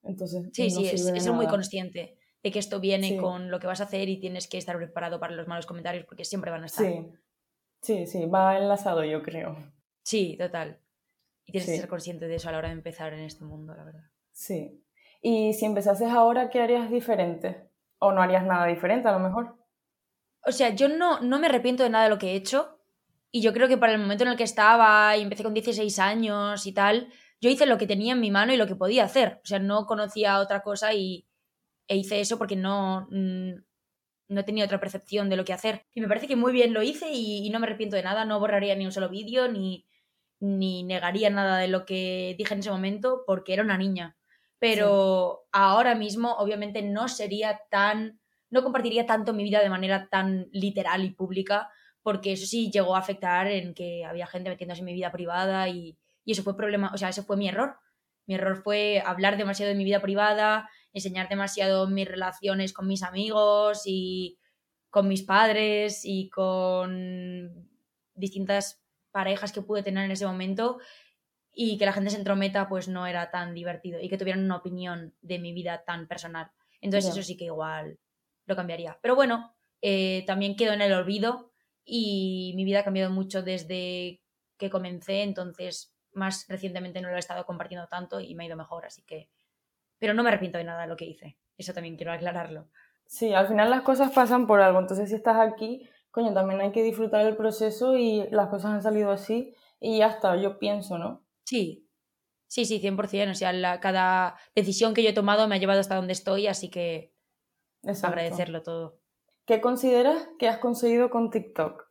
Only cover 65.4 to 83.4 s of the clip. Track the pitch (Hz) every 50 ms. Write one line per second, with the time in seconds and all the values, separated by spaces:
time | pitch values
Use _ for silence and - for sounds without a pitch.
65.4 | 226 220 214 214 214 214 208 208 208 208 202 - - - 196 190 190 190 - 190
66.4 | 190 185 185 185 185 185 185 185 185 185 185 185 185 185 185 180 180 180 180 180
67.4 | 180 175 175 175 175 _ _ _ _ _ _ _ _ _ _ 185 190 190 190 196
68.4 | 196 185 202 202 196 - - _ _ _ _ _ _ _ - 196 190 190 202 196
69.4 | 214 202 - 208 196 208 214 208 202 202 190 190 196 190 190 190 202 190 185 185
70.4 | 185 190 196 196 226 240 247 247 - - - - _ _ _ _ _ _ _ _
71.4 | _ _ _ - 233 226 208 202 208 196 196 202 196 208 202 208 196 202 196 196
72.4 | 196 196 196 202 196 196 196 185 180 185 185 180 180 180 175 175 170 - - 180
73.4 | 175 175 170 170 170 175 170 165 - 180 170 165 180 180 190 190 196 190 185 190
74.4 | 190 190 185 - - 185 180 180 180 180 175 170 165 165 _ _ - 170 180 175
75.4 | 175 170 170 175 170 175 170 165 - - 170 170 165 160 175 175 170 170 165 165
76.4 | 160 - _ _ _ _ _ _ - 196 190 202 190 185 190 196 185 180 175 -
77.4 | 175 170 160 156 156 160 156 156 156 151 160 _ _ _ _ _ _ _ _ _
78.4 | _ - 190 185 180 175 165 165 170 160 156 _ - 240 254 269 277 247 233 233
79.4 | 233 - _ _ _ _ _ _ - 202 196 190 190 190 190 185 185 202 190 190
80.4 | 196 202 202 208 233 214 208 208 208 202 190 185 175 180 202 208 208 233 254 247
81.4 | - _ _ _ _ _ _ _ _ - 226 233 226 208 202 196 190 190 185 185
82.4 | 185 185 180 185 190 190 196 202 202 202 190 190 190 185 190 190 190 190 196 190